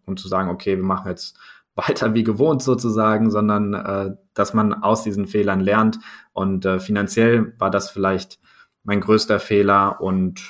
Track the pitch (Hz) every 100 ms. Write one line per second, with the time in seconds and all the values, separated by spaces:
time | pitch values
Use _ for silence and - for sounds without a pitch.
0 | - 95 92 95 92 90 - 95 95 92
1 | 95 90 - - - - _ - - 131
2 | 113 110 110 107 147 143 131 123 117 110
3 | 107 107 113 104 107 104 104 101 98 98
4 | 98 95 _ - 101 110 107 101 101 107
5 | 110 98 95 104 101 95 95 107 110 110
6 | - - - - 95 95 95 95 92 104
7 | 98 - 113 117 110 - 98 98 - -
8 | 95 95 - - _ _ _ _ - 101
9 | 92 107 - 101 - 104 98 101 98 98
10 | 95 95 92 87 -